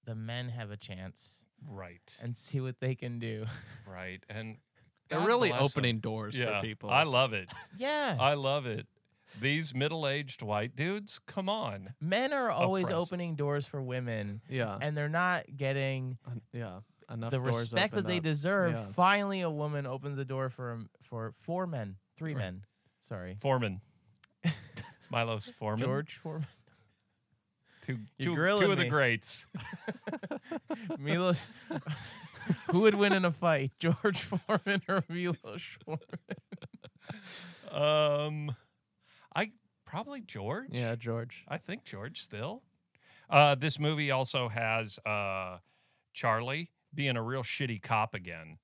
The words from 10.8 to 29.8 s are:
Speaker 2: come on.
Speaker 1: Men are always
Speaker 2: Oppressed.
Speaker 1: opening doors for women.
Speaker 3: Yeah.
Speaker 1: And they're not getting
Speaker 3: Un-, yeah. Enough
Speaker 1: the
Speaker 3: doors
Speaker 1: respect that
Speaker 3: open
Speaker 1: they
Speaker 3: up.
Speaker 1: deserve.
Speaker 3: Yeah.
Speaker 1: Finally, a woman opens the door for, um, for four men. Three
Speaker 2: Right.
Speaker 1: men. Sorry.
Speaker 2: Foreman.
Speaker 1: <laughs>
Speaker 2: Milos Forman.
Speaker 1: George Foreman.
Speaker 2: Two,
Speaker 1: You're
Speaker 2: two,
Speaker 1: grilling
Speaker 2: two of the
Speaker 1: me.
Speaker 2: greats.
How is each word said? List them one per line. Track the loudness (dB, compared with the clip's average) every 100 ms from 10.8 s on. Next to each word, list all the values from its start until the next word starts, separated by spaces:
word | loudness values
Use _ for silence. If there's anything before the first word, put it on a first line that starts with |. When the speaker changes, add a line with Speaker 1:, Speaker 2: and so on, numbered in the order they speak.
| -2 -2 -6 -12 -8
Speaker 2:
come | -6 -2
on. | -2 -2 -6 -10 -8
Speaker 1:
Men | 0 2 2
are | 2 0
always | 2 4 4 2
Speaker 2:
Oppressed. | 2
Speaker 1:
opening | 0 -2 -2 0
doors | 0 0 -2
for | -6
women. | -4 -2 -2 -2 -2 -6 -4
Speaker 3:
Yeah. | -2 0 0
Speaker 1:
And | -2 -2
they're | 0
not | 2 4 2 -2 -4
getting | -2 0 0 0 -4 -6 -8
Speaker 3:
Un-, | -10 -8
yeah. | -8 -8 -10 -16 _ -12
Enough | -6 -2
Speaker 1:
the | 0
Speaker 3:
doors | 2 0 2
Speaker 1:
respect | 2 2 2
that |
Speaker 3:
open | 0
Speaker 1:
they | 0
Speaker 3:
up. |
Speaker 1:
deserve. | 2 0 2 2 4
Speaker 3:
Yeah. | 2 -2
Speaker 1:
Finally, | 4 6 6 2 0
a | -2
woman | -2 -2 -2 -4
opens | -6 -6 -6
the | -4
door | -2 -4
for, | -4 -8
um, | -8 -10 _
for | -12 -8 -8
four | -8 -6 -2 -2
men. | -4 -6 -10 _ -10
Three | -6 -4
Speaker 2:
Right. |
Speaker 1:
men. | -4 -6 -14 _ _ _
Sorry. | -12 -10 -8 -4
Speaker 2:
Foreman. | 2 4 2 -2 -10 _ _ _ -20 _
Speaker 1:
<laughs> | -2 -2 -8 -14 -14 -16 -6
Speaker 2:
Milos | -2 0 -2 -6
Forman. | -6 -2 0
Speaker 1:
George | 0 0 -4 -10
Foreman. | -10 -6 -8 -10 _ _ _ _ _ _ _ _ _ _ _ -20
Speaker 2:
Two, | -8 -6 -8 _
Speaker 1:
You're | -2
Speaker 2:
two, | 2
Speaker 1:
grilling | 4 6 6
Speaker 2:
two |
of | 6
the |
Speaker 1:
me. | 4
Speaker 2:
greats. | 6 6 4 0 -10 -8 -10 -10 -10